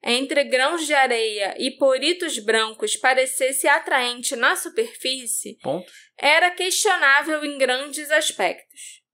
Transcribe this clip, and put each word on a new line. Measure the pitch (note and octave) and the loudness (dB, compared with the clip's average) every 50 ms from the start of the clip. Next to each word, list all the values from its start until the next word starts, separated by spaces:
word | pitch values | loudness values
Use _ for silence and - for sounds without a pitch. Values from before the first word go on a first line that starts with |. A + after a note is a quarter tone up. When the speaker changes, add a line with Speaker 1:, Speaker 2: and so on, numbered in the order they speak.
| - | -2
Speaker 1:
entre | - A#3+ B3 C#4 C4+ D#4 C#4+ C#4 | -2 -2 -2 -2 0 0 0 0
grãos | A#3 - B3+ C4 C#4+ E4+ E4+ D#4+ | 0 0 0 2 0 0 -2 -2
de | C#4+ D4+ | 0 2
areia | C#4 C4+ B3+ A#3+ A3+ A3+ A3 G#3+ G#3 G3+ F#3 - - | 2 4 4 2 0 0 -2 -2 -2 -4 -4 -4 -4
e | A#3+ C4 - - | -4 -4 -2 2
poritos | C#4+ C4+ C4 C4 C4 D4+ F4 F4 F4 D#4+ A3+ A#3 | 2 4 4 4 2 0 0 0 -2 -6 -6 -6
brancos | G#3 G#3 A3+ A3+ A3 A3 A3 - - G#3+ - - | -2 2 2 2 2 0 -2 -6 -4 -4 -4 0
parecesse | - B3+ C4 B3 C4 C4 - - C4+ B3+ C#4 - - | 2 2 4 4 2 0 -2 -2 -2 -2 -2 0 2
atraente | D4+ C#4+ D#4+ E4 - E4+ C4+ B3 A#3+ A#3+ B3 A#3+ - C#4 | 4 4 4 2 0 0 0 0 0 -4 -4 -6 -6 -4
na | A#3+ A#3+ C#4+ F4+ F4+ | 0 2 2 2 0
superfície, | - E4+ - - A3+ A#3 - - - C4 C4 C4 B3 A3 - - - G#3 - _ _ | -4 -6 -4 -4 -4 -4 -6 -8 -6 -6 -6 -4 -6 -8 -8 -8 -8 -10 -14 _ _
Speaker 2:
Pontos? | C3 C#3 F3 F#3 - - - - _ _ - | -6 -6 -6 -6 -12 -20 -20 -20 _ _ 0
Speaker 1:
era | - - D4+ E4 F4+ F4+ | 2 4 4 6 4 2
questionável | F4+ F4+ F4+ F#4 F4+ - - G#4+ F#4 F4 D#4 C#4 C4+ C#4+ D4 D#4 D#4 D4+ D4 | 0 -2 -4 -2 -2 0 2 2 2 4 4 4 4 4 2 0 -4 -2 -2
em | D4 C#4+ C#4 | -6 -2 0
grandes | C4 B3+ B3+ B3+ C#4 D4 C#4 D4+ D4+ C#4 | 0 0 0 -2 -4 -8 -10 -12 -4 0
aspectos. | D4+ D#4 - - - - G3 F3 - - - _ _ - - - - - _ _ | 0 0 0 0 -4 -2 -2 -2 -2 -4 -14 _ _ -20 -20 -20 -20 -20 _ _